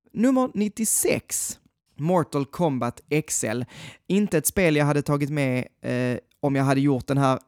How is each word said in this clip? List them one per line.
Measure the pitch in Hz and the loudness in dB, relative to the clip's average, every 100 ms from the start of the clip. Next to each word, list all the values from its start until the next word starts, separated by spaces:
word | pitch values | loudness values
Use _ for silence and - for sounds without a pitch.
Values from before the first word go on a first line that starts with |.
| _ | _
Nummer | - 247 262 254 | 0 2 2 0
nittiosex, | - 208 - 220 - 349 - - - - - _ _ _ - | -2 -4 -2 -2 0 0 -2 -4 -8 -8 -10 _ _ _ -6
Mortal | 156 180 147 143 135 | 0 2 2 -2 -4
Kombat | - 170 131 120 - - | -2 -2 0 -4 -6 -4
X | 151 - - | -4 -2 -4
L. | 113 117 123 - - - - | -4 -4 -6 -12 -18 -16 -2
Inte | 190 208 160 | 0 2 0
ett | - | 0
spel | - 175 147 | 2 2 4
jag | |
hade | 147 147 | 2 2
tagit | 139 143 143 | 0 0 0
med, | 151 135 127 - _ | -2 0 -2 -4 _
eh, | 123 123 127 123 _ - | -6 -2 -2 -4 _ -6
om | 143 139 | -2 0
jag | |
hade | 135 135 | 2 2
gjort | 143 131 - | 2 2 0
den | 139 | 2
här | 135 131 | 2 0